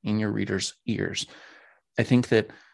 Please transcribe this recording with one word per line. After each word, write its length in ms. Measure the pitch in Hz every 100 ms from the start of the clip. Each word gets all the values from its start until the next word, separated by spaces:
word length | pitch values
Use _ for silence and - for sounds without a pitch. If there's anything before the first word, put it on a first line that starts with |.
in 160 | 107 107
your 120 | 107
readers' 440 | 104 101 98 - - -
ears. 400 | 104 95 92 - - - - - _ _ -
I 60 |
think 240 | 113 123 123
that 200 | 113 110 - _